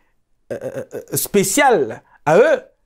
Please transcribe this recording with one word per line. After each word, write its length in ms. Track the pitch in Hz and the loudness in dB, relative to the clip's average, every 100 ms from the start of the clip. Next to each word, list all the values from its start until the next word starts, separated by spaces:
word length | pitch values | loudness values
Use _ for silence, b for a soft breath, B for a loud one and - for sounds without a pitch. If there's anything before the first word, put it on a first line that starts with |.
| _ _ _ _ - | _ _ _ _ -14
euh, 80 | 123 | -12
euh, 240 | 127 - - | -10 -12 -12
euh, 240 | 139 - 147 | -14 -10 -8
spéciale 840 | - 202 190 - 285 208 117 113 b b 147 | -2 -2 0 2 2 2 0 -8 b b 2
à 120 | 170 | 4
eux, 240 | 294 285 - _ | 4 2 -4 _